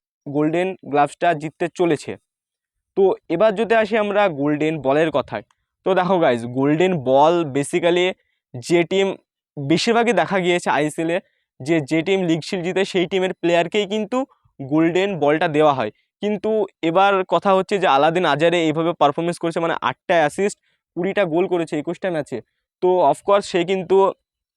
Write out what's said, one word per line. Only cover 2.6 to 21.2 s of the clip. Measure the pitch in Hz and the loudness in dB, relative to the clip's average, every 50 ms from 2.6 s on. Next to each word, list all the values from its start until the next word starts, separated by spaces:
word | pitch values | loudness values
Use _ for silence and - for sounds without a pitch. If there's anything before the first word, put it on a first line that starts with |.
| _ _ _ _ _ _ - | _ _ _ _ _ _ -2
তো | - 196 190 160 - _ - 160 | 0 2 2 2 0 _ -4 -2
এবার | 170 214 220 202 180 | 2 2 2 2 0
যদি | 226 185 233 226 220 | -2 0 2 0 0
আসি | 190 214 226 208 | 0 0 -2 -2
আমরা | 202 196 208 202 196 156 135 | 0 0 0 0 0 0 -2
গোল্ডেন | 139 147 151 147 156 156 160 156 123 | -2 -2 0 0 -2 -2 -2 -2 -2
বলের | 131 139 151 170 160 147 | 0 2 2 2 0 0
কথায়, | 143 120 - - 160 - _ _ _ _ _ _ _ - | -2 -4 -4 -6 -10 -10 _ _ _ _ _ _ _ -2
তো | 185 190 180 | 0 0 2
দেখো | 180 175 196 180 165 | 2 2 2 2 4
গাইস, | 147 123 120 117 120 123 131 | 2 2 0 -2 -6 -4 -2
গোল্ডেন | 135 143 151 156 180 185 185 156 123 127 | 0 0 2 2 2 2 0 -2 0 2
বল | 131 135 143 160 175 175 170 143 127 | 4 4 4 4 4 2 0 -2 -2
basically | 139 143 - - 180 156 170 175 175 180 185 185 _ _ _ _ _ _ _ - | -4 -4 -2 -2 0 0 2 2 2 0 0 -2 _ _ _ _ _ _ _ -16
যে | 127 - - 165 170 170 160 | -12 -4 0 2 2 2 2
টিম | 190 196 196 196 160 - _ _ _ _ _ _ - | 0 0 0 0 -2 -6 _ _ _ _ _ _ -12
বেশিরভাগই | 151 143 139 160 170 - 233 226 233 240 226 202 180 | -8 -2 0 0 0 2 2 2 2 2 2 2 0
দেখা | 160 147 185 196 175 | 0 0 0 -2 0
গিয়েছে | 180 175 175 - 151 143 | 0 0 0 0 0 0
আইএসএল-এ | 135 151 151 - - 165 165 170 190 - _ _ _ _ _ _ - | 0 0 -2 -2 -4 -4 -2 -2 -4 -6 _ _ _ _ _ _ -10
যে, | 131 139 170 160 147 127 | -4 -2 0 0 0 0
যে | 156 165 156 | -2 -2 0
টিম | 165 196 196 185 170 | 0 0 0 0 0
লিগ | 160 165 - - | -2 -2 -4 -6
শিল্ড | - 185 165 | -6 -6 -4
জিতে | 180 180 180 190 - - | -4 -2 -2 -2 -2 -2
সেই | 190 180 170 | -2 -2 -2
টিমের | 196 190 185 185 180 _ | -2 -2 -2 -2 -4 _
প্লেয়ারকেই | - 170 170 170 170 170 - 214 208 185 202 | -2 0 2 2 0 0 -2 -4 -2 -2 -4
কিন্তু | 220 214 208 - 254 269 - _ _ _ _ _ - | -6 -6 -4 -4 -6 -6 -6 _ _ _ _ _ -14
গোল্ডেন | 139 131 143 156 165 165 160 180 190 202 196 156 143 | -8 -2 0 2 2 2 2 0 0 -2 -2 0 0
বলটা | 143 147 160 180 175 143 | 2 2 2 0 0 2
দেওয়া | 147 151 151 139 127 | 2 4 2 2 2
হয়। | 113 107 - _ _ _ _ _ - | -2 -6 -8 _ _ _ _ _ -4
কিন্তু | 208 214 208 - 214 220 220 202 - - _ - 165 | -4 -4 -4 -4 -2 -2 -2 -2 -4 -6 _ -4 0
এবার | 165 185 190 202 202 190 185 - 185 | 2 4 4 4 2 0 0 0 -2
কথা | 170 - 202 190 | 0 2 2 2
হচ্ছে | 190 185 - 214 196 170 | 2 0 0 -2 0 2
যে | 180 135 | 2 4
আলাদিন | 139 147 160 165 185 180 160 139 | 4 4 2 2 2 2 0 2
আজারে | 143 160 170 175 175 165 | 2 2 2 2 2 0
এইভাবে | 156 147 160 165 170 170 - | 0 0 0 -2 -2 0 2
পারফরমেন্স | 156 143 147 - 165 170 170 - - | 2 2 2 0 -4 -4 -4 -4 -4
করেছে, | 170 165 185 165 | -6 -4 -2 -2
মানে | 165 151 - - 120 | -2 -4 -2 -2 -4
আটটা | 131 _ _ - 185 170 | -4 _ _ 0 2 2
অ্যাসিস্ট, | 156 147 - - 196 208 - _ _ _ _ _ _ _ - | 2 0 0 -2 -4 -4 -4 _ _ _ _ _ _ _ -10
কুড়িটা | 165 175 190 190 208 | -6 -6 -4 -2 -2